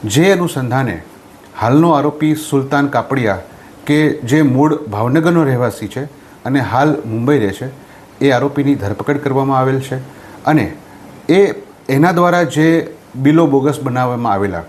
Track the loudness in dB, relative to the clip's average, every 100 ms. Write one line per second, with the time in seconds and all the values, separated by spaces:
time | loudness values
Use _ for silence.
0 | 0 2 4 4 0 -4 -2 -2 -2 -6
1 | -12 -20 -20 -20 -20 -4 2 4 4 2
2 | 0 -2 -2 -2 -2 -2 0 0 0 -2
3 | -2 -2 -2 -2 -6 -20 -20 -20 -2 2
4 | 2 -2 0 2 2 4 2 0 -6 -4
5 | 0 0 2 2 2 0 -2 -4 -10 -10
6 | -10 -14 -20 -12 -4 -2 0 0 0 0
7 | -4 -4 0 2 0 -4 -12 -14 -20 -20
8 | -20 -2 0 2 0 -2 0 0 -2 -6
9 | -4 -2 -2 -2 0 0 0 -2 -4 -10
10 | -10 -20 -20 -8 0 0 0 -6 -20 -20
11 | -20 -20 0 2 2 0 -12 -20 -4 2
12 | 2 4 2 2 0 2 2 2 -2 -12
13 | -18 -2 2 4 4 2 0 -2 -4 -2
14 | -2 -2 -2 -2 -2 -4